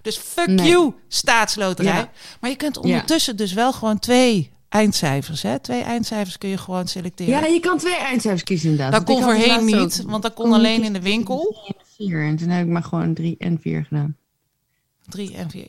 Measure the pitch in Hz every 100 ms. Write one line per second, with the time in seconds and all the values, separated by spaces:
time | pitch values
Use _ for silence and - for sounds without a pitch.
0 | 220 208 - - 339 190 311 349 302 -
1 | - - - 233 208 208 196 180 185 175
2 | 240 - - - 240 269 294 262 - 165
3 | - 320 - 214 202 190 247 254 220 214
4 | - 247 254 208 143 _ _ 208 214 -
5 | 151 139 135 151 202 269 - 247 - 240
6 | 220 214 190 - 196 190 - 185 180 190
7 | 175 - 180 277 311 339 339 339 349 349
8 | 269 247 220 180 - 180 156 151 135 160
9 | 175 254 247 220 240 240 220 208 175 -
10 | - 214 226 226 233 226 220 226 220 196
11 | 190 220 196 262 392 427 - - _ -
12 | 202 160 151 156 170 175 170 170 - 170
13 | 165 160 165 165 175 160 160 160 151 151
14 | 147 151 _ _ _ _ _ _ _ _
15 | - 185 196 - 170 -